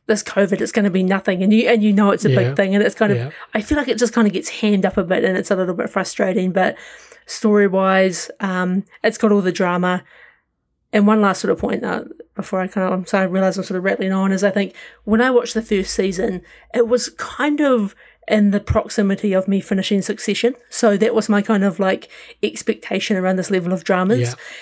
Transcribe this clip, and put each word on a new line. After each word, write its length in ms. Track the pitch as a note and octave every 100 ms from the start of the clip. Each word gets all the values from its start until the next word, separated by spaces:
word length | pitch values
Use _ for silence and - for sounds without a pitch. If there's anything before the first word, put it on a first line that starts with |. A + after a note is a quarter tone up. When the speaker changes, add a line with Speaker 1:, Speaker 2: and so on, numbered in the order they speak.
| -
Speaker 1:
this 180 | A3
covid, 380 | - - G3 G3
it's 100 | -
gonna 180 | - G3+
be 140 | F#3
nothing," 400 | F#3 F#3+ - F#3
and 80 | F#3+
you, 160 | G#3+ B3
and 160 | A#3
you 80 | G#3
know 200 | G3 G3+
it's 120 | G3
a 60 | F3
Speaker 2:
Yeah. 80 | B2+
Speaker 1:
big 180 | A#2+ C#3+
thing, 180 | F#3+
and 80 | G3
it's 140 | G#3 -
kind 160 | G#3+
of, 60 | B2
Speaker 2:
Yeah. 140 | B2+ - -
Speaker 1:
I 60 | A3
feel 160 | G#3 D4
like 120 | C4+
it 80 | A3
just 160 | A#3
kind 140 | A#3+ G#3+
of 40 |
gets 160 | F#3 -
hammed 380 | - G#3+ G3+ F#3+
up 100 | G3+
a 80 |
bit, 220 | F3 E3+ -
and 120 | F#3+
it's 140 | -
a 60 | F#3+
little 180 | F3+ F3+
bit 140 | G3
frustrating. 640 | - F#3 - G3 F3+ F#3
But 240 | F3+ F#3 - - - - - -
story-wise, 1080 | - A3+ G#3 G3+ F#3+ F#3+ F#3+ F#3+ F3 - -
um, 440 | G3+ F#3 F#3 F#3 - -
it's 140 | A3+ A3
got 140 | A3
all 100 | G3+
the 100 | F#3
drama. 520 | F3+ F#3 F3+ F3+ F3+ - - - _ _ _ _ _ _
And 140 | G#3 G3+
one 160 | G#3+
last 200 | G3+ F#3
sort 100 | F3
of 80 | E3
point, 240 | - F#3+
uh, 220 | F#3 - - - - -
before 240 | - F#3+
I 80 | F#3
kind 200 | G3+ F#3
of, 60 |
I'm 120 | F#3 F3+
sorry, 200 | G3 F#3+
I 20 |
realise 280 | F#3+ F#3+ F#3+
I'm 80 |
sort 140 | F#3 F#3
of 60 |
rattling 280 | F#3 G3 F#3+
on, 200 | F#3+ F#3+
is 120 | F#3+
I 60 | G3+
think 240 | G3 F#3+ - - -
when 180 | - A3
I 80 | B3
watched 240 | B3 A#3+
the 80 | A3
first 320 | A3 G3+ F3+
season, 480 | - F#3+ F#3+ F#3+ F#3 - - _
it 140 | - A#3
was 220 | B3 -
kind 520 | - - - C#4+ D4
of 340 | D4 B3+ G3+ - - _ -
in 220 | G#3+ G#3
the 100 | G3
proximity 760 | - A3 G#3+ - G3+ F#3+ G#3
of 140 | F#3+ F#3+
me 140 | G3
finishing 400 | - F#3+ F#3+ G3+
Succession. 540 | F#3 G3+ - G3 A#3 C4+ -
So 280 | - A#3 G3+
that 160 | G#3+
was 160 | A3+ G#3+
my 140 | G#3
kind 200 | G#3 G#3
of, 160 | G3 E3+
like, 300 | F#3+ G3 - - - -
expectation 760 | - - - A3 - F#3+ - G3
around 200 | F#3 F#3
this 160 | F#3
level 220 | F#3+ E3+
of 100 | F#3
dramas. 360 | - F#3 F#3 G#3+
Speaker 2:
Yeah. 140 | A#2+ B2 - -